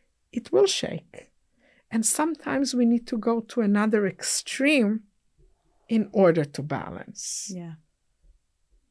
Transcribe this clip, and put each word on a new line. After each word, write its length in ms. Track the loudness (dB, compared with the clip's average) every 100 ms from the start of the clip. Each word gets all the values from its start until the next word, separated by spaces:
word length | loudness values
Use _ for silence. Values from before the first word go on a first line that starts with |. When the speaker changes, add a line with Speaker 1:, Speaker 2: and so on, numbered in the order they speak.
| _ _ _
Speaker 1:
it 180 | -10 -2
will 160 | 2 2
shake. 640 | 2 -4 -8 -12 -20 -20 _ _ _ _ _ -6
And 140 | -2
sometimes 720 | -2 0 -2 -2 -4 -2 0
we 120 | 2 2
need 200 | 2 0
to 100 | -4
go 220 | 0 -2
to 200 | -2 -2
another 460 | 2 4 4 2 0
extreme 960 | -4 -4 -4 -6 0 2 4 2 -2 -8 _ _ _ _ _ _ _ -2
in 220 | 0 0
order 340 | 4 4 4 0
to 160 | -4
balance. 880 | -6 -6 -8 -12 -14 -14 -10 -10 -10
Speaker 2:
Yeah. 200 | -12 -12 -16 _ _ _ _ _ _ _ _ _ _ _